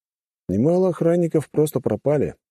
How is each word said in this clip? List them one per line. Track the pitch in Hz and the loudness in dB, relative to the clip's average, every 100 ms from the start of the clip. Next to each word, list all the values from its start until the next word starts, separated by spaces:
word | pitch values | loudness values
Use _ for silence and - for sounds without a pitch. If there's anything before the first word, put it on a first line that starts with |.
| _ _ _ _ - | _ _ _ _ -4
Немало | 95 139 180 185 | 0 2 2 0
охранников | 160 165 175 165 160 - | 0 0 2 2 -2 -2
просто | - 151 127 | -2 -2 -2
пропали, | - 107 135 147 85 - _ | -4 -2 -2 0 -2 -6 _